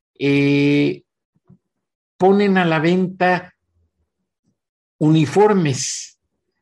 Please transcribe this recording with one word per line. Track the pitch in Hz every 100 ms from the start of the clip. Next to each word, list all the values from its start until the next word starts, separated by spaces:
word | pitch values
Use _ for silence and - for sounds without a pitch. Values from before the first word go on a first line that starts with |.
| _ -
eh, | 143 139 143 143 143 143 143 - _ _ _ _ _ - _ _ _ _ _ -
ponen | 185 202 202 190
a | 170
la | 160
venta | 160 185 185 190 180 175 - _ _ _ _ _ _ _ _ _ _ _ _ _ _ -
uniformes | 156 160 139 190 214 196 151 123 - - - _ _ _ _ _